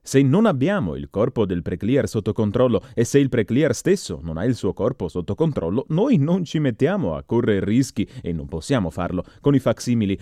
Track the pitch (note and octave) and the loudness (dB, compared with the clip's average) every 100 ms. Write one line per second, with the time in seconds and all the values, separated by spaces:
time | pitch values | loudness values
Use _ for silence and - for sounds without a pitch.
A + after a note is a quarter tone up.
0 | - C3+ C#3 D#3+ A3+ C#3 D3 G3+ G2+ C2+ | 2 2 4 4 4 2 0 0 -2 -6
1 | C#2+ G2 B2 B2 G2 F2 E2 F2 G2+ C3+ | -6 -2 -2 0 -2 -2 -4 -4 0 0
2 | A2+ A#2 G2+ G#2 G#2+ A#2 B2 G#2 - - | 0 -2 -2 -2 0 2 2 2 -2 -2
3 | A#2+ C#3 C3+ A#2 G2+ A#2+ D3+ A#2 - F#3+ | 2 4 2 0 0 2 2 0 0 0
4 | - D2+ E2 D#2+ A2 A#2 G2 - G2+ - | -2 -8 -6 -4 -2 0 -2 -2 -4 -2
5 | F2+ F2+ E2+ G2+ E3 A#2+ E2 G#2+ - D#3+ | -6 -6 -6 -2 -2 0 -2 -4 -2 -2
6 | C4 G#3+ C#3 F#3 E3+ E3 C#3+ A2 C3+ G3+ | 2 2 2 0 -2 -2 -2 0 0 0
7 | A2 D2 - A#2 A2+ G2+ F#2 A#2 C3+ - | -2 -4 -2 0 2 0 2 0 0 -2
8 | F#2+ - - E2 C#2+ E2 - C3+ F2 - | -6 -6 -6 -6 -6 -10 -2 -2 -2 -4
9 | F2 F2 - - C#3+ C#3 B2+ A2 - A#2 | -4 -6 -8 -4 2 2 2 -2 0 0
10 | G2+ F#2+ | 0 -2